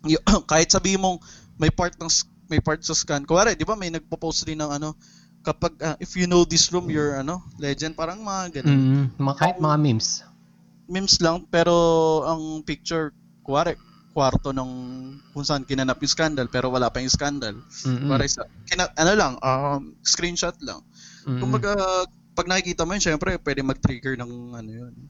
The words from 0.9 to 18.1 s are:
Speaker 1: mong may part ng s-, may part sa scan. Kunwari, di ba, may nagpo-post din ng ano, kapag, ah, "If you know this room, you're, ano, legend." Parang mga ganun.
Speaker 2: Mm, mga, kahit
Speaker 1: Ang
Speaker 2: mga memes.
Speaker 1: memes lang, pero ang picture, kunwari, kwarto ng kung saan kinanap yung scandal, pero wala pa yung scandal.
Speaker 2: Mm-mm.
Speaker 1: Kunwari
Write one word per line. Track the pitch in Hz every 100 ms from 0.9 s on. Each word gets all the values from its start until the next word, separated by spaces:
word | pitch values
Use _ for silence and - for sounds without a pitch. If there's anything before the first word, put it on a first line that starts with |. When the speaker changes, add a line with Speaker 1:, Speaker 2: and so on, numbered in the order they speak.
| 190
Speaker 1:
mong | 190 175 - - - -
may | 160
part | - 175 -
ng | 165
s-, | - - _ _
may | 156
part | - 156
sa | -
scan. | 160 - 147
Kunwari, | 143 165 226 170
di |
ba, | 160
may | 214 180
nagpo-post | 165 - 165 165 156
din | - 156
ng | 151
ano, | 143 156 156 - - - _
kapag, | - 156 170 -
ah, | 156 151
"If | - 180
you | 180
know | 175
this | 165 170 -
room, | 175 175
you're, | 156 147 139
ano, | 135 180 - -
legend." | 143 139 160 156
Parang | 160 190
mga | 214 190 180 151
ganun. | 147 139
Speaker 2:
Mm, | 131 139 135 -
mga, | 135 139
kahit | 160 180
Speaker 1:
Ang |
Speaker 2:
mga | 156 151
memes. | 147 110 - - - _ _ _ _ _ -
Speaker 1:
memes | 185 196 -
lang, | 165 170 -
pero | 170 170 170 170 165 160 160 135
ang | 160 156 156
picture, | 151 143 - 165 151 _ _ _
kunwari, | - 139 170 - _ _ _
kwarto | - 135 - 143
ng | 135 127 127 123 127 131 139 _
kung | 143
saan | 139 147
kinanap | 127 135 131 127
yung | 143
scandal, | - 160 147 120
pero | 127 127
wala | 127 120
pa | 127
yung | 131
scandal. | - 143 143 117 104 - -
Speaker 2:
Mm-mm. | 135 127
Speaker 1:
Kunwari | 139